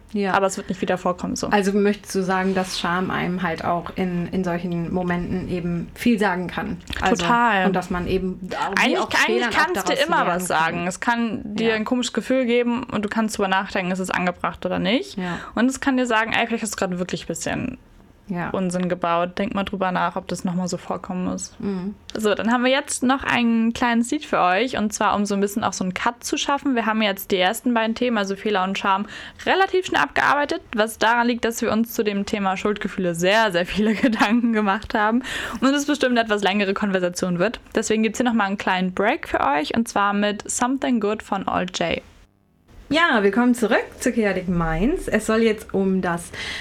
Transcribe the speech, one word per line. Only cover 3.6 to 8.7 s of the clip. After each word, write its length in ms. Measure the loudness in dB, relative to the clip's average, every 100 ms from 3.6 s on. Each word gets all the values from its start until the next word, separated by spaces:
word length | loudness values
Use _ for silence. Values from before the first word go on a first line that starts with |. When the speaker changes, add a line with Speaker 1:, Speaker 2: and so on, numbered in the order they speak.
Speaker 1:
auch 280 | -2 -2 -4 -4
in, 320 | -2 -2 -2
in 140 | -2
solchen 480 | -2 -2 -2 -4 -2
Momenten 560 | -2 -2 -2 -2 -4 -4
eben 380 | -4 -2 -4 -6
viel 240 | -2 2 4
sagen 280 | 2 0 -4
kann? 320 | -4 -6 -8 -8 -2
Also, 140 | 0 2
Speaker 2:
Total. 420 | 4 4 4 4 2
Speaker 1:
und 80 | 0
dass 140 | -2
man 160 | -4 -2
eben 340 | -2 -2 -6 -8
au-, 180 | -4 -2